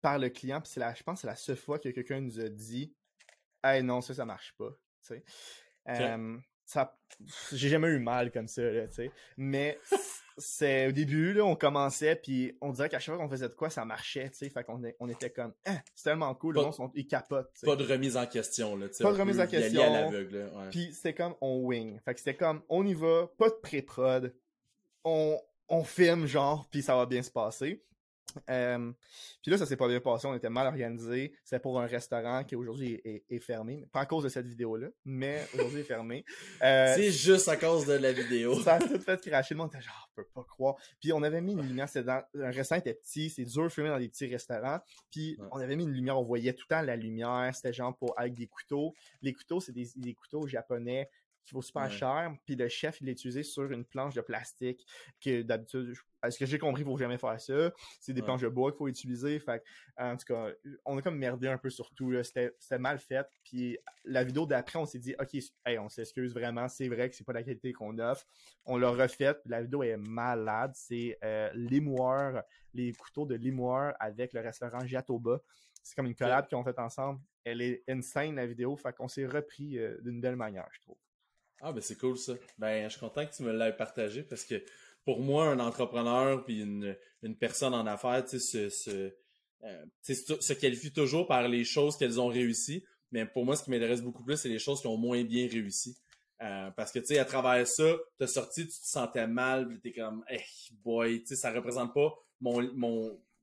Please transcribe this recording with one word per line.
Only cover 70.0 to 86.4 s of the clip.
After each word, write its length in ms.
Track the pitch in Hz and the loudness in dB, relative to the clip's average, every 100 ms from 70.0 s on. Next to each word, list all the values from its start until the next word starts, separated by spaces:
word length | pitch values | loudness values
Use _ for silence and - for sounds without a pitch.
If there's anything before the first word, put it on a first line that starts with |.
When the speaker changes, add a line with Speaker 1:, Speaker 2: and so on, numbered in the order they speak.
| 104 117 120 117 110 110 135 | -4 -2 0 0 0 0 -2
Speaker 1:
C'est, 440 | - - 120 117 - | -6 -8 -4 -4 -4
euh, 260 | 110 107 107 | -4 -2 -2
Limoueur, 880 | 113 117 139 147 127 127 135 139 120 - _ - | -4 2 2 2 2 2 2 0 -4 -8 _ -12
les 180 | 123 123 | -4 -4
couteaux 320 | 113 - 147 | -6 -10 -6
de 100 | 143 | -4
Limoueur 600 | 117 127 131 123 131 143 - | -2 -2 0 0 0 0 -2
avec 360 | 110 107 123 | -6 -4 -4
le 60 | 120 | -4
restaurant 460 | 113 - 120 123 127 | -8 -8 -8 -6 -4
Jatoba. 540 | 127 127 120 117 123 _ _ _ - | -6 -2 -2 0 0 _ _ _ -20
C'est 140 | - - | -12 -6
comme 100 | 127 | -4
une 80 | |
collab 300 | 117 123 131 | 0 2 2
Speaker 2:
Ok. 40 | 139 | 2
Speaker 1:
qu'ils 80 | 123 | -4
ont 60 | |
fait 140 | 123 123 | -4 -4
ensemble. 400 | 117 - 135 135 - _ | -6 -4 -6 -6 -14 _
Elle 180 | 117 120 | -8 -4
est 200 | 123 120 - | -2 -2 -4
insane, 480 | 131 123 143 156 143 | -6 -2 -2 -2 -2
la 100 | 120 | -4
vidéo. 300 | 117 123 143 | -2 -4 -2
Fait 160 | 127 | -6
qu'on 140 | - 131 | -8 -8
s'est 180 | 139 131 | -6 -2
repris, 520 | 147 147 - 147 123 | -4 -4 -10 -8 -4
euh, 180 | 110 110 | -4 -6
d'une 180 | 120 120 | -8 -4
belle 160 | 127 123 | -2 -2
manière, 320 | 110 92 82 | -6 -8 -12
je 80 | - | -18
trouve. 160 | _ - _ _ _ _ _ _ | _ -20 _ _ _ _ _ _
Speaker 2:
Ah, 100 | 156 | -8
ben 80 | 113 | -6
c'est 160 | - - | -8 -2
cool, 180 | 127 127 | -2 -2
ça. 160 | - 120 - - | -6 -8 -10 -4
Ben, 260 | 110 110 | -2 0
je 40 | 107 | -2
suis 100 | - | -8
content 260 | 113 147 151 | -6 -6 -6
que 80 | |
tu 80 | - | -4
me 100 | 120 | -2
l'aies 240 | 113 113 110 | 2 0 0
partagé 460 | 110 - 107 120 | -6 -2 -4 -4
parce 220 | 151 117 | -10 -12
que 180 | - 107 - - - _ | -6 -6 -8 -20 -20 _
pour 160 | - 117 | -2 0
moi, 260 | 139 147 156 | 2 4 4
un 140 | 131 | 4
entrepreneur 840 | 117 123 120 120 117 127 135 131 | 0 0 -2 0 2 4 4 2